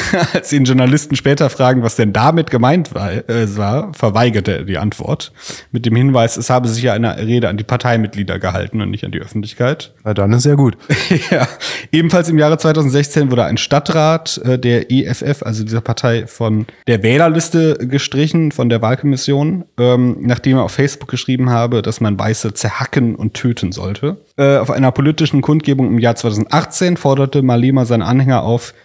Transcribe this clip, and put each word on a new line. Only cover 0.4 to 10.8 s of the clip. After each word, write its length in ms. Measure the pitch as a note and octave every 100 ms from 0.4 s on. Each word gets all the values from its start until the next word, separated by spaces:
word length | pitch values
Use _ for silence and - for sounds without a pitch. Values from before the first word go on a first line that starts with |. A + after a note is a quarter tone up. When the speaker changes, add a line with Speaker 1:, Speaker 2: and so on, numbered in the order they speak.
| -
Speaker 1:
ihn 120 | D3
Journalisten 520 | C3 C3 B2+ D3 - C#3
später 320 | C#3 C#3+ C#3
fragen, 340 | - B2+ B2+
was 140 | A#2 -
denn 160 | G#2+
damit 380 | G2 C3 E3 D#3
gemeint 440 | B2 B2+ F3+ D3+
war, 180 | - G2
äh, 440 | G2 - A#2 G#2+ G#2
war, 380 | G2+ B2+ G#3
verweigerte 640 | D3+ A2+ G#2 B2 G#2+ F#2+ D#2+
er 60 |
die 120 | F#2+ F2
Antwort. 560 | G#2 - - D3+ - - - - -
Mit 160 | B2 A#2
dem 100 | A2+
Hinweis, 400 | C3+ C3 A2+ -
es 140 | A#2+
habe 180 | B2+ A#2+
sich 140 | A2+
ja 100 | B2
eine 240 | G#2 A2+ -
Rede 320 | A2 A#2+ A2+
an 80 | G#2
die 80 |
Parteimitglieder 720 | G#2+ B2 B2 A#2 G#2 G2+ F#2+ F2+
gehalten 440 | F2+ F#2 F#2+ A2+
und 80 | F#2+
nicht 140 | G2
an 80 | G2
die 80 | F#2
Öffentlichkeit. 760 | - - G#2 - B2 B2+ - _
Speaker 2:
Na, 80 | G#2+
dann 200 | G#2 G2+
ist 120 | A#2+
ja 120 | C#3+ C#3+
gut. 200 | C3 -